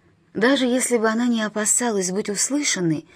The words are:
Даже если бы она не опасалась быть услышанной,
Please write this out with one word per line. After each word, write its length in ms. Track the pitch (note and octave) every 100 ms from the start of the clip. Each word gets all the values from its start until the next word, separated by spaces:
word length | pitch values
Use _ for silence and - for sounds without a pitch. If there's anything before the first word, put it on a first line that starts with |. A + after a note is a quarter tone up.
| _ _ _
Даже 340 | - A#3 C4+ B3+
если 300 | B3+ A#3+ A#3+
бы 120 | A3
она 180 | A3+ B3
не 160 | A3+
опасалась 680 | G#3+ G#3+ G#3+ - A#3+ G3+ F#3
быть 180 | F#3 G#3
услышанной, 760 | G3 - C#4+ C#4+ - F3 D3+ -